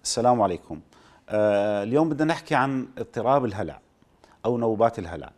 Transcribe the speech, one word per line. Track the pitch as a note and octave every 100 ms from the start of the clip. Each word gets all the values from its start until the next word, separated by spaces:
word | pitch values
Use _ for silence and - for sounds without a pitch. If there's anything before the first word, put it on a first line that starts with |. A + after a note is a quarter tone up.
السلام | - - A#2+ B2
عليكم. | G2 E2+ - D#2 - - - - -
آه، | G#2+ G#2+ G2+ G#2 G#2
اليوم | G2+ C3+ D#3+
بدنا | C#3+ D#3
نحكي | D#3 - D3
عن | C3+ C3 B2 -
اضطراب | A2+ - A2+ C#3 B2
الهلع | G2 F2 C#2 _ _ _ _ _ _ A2
أو | A#2+
نوبات | A#2 G#2+ A#2 -
الهلع. | E2+ E2+ D#2